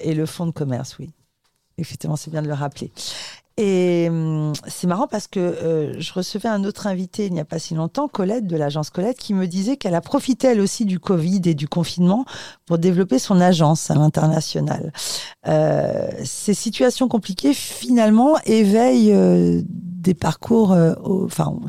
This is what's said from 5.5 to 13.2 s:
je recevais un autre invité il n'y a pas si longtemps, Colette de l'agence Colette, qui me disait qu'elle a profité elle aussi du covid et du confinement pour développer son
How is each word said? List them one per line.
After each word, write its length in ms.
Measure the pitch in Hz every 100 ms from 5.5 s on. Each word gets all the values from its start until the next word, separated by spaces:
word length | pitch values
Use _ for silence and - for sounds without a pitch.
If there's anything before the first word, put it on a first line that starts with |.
| 160 165 160 147 -
je 140 | 156
recevais 340 | 180 180 208 233
un 160 | 208
autre 240 | 196 - 208
invité 380 | 185 185 - 202
il 80 |
n'y 80 | 170
a 40 | 151
pas 140 | 165
si 140 | - 160
longtemps, 320 | 165 - 294
Colette 400 | - 190 247 196
de 80 | 165
l'agence 340 | 147 151 147
Colette, 280 | - 208 262
qui 160 | -
me 120 | 196 180
disait 300 | 185 202 277
qu'elle 180 | 196 170
a 40 |
profité 480 | - 285 - 247 262
elle 140 | 220
aussi 240 | 196 - 208
du 140 | 180
covid 420 | - 175 170 196 170
et 80 |
du 140 | 147 151
confinement 560 | 170 160 - 175 220 262 - - - -
pour 120 | 170
développer 420 | 185 180 190
son 220 | 254